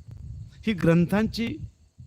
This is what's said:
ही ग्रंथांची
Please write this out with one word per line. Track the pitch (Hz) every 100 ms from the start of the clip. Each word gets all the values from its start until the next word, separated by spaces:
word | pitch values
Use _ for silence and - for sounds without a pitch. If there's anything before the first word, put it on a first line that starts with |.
| - - - - - - -
ही |
ग्रंथांची | 190 165 165 170 196 220 - 233 311 - _ _ -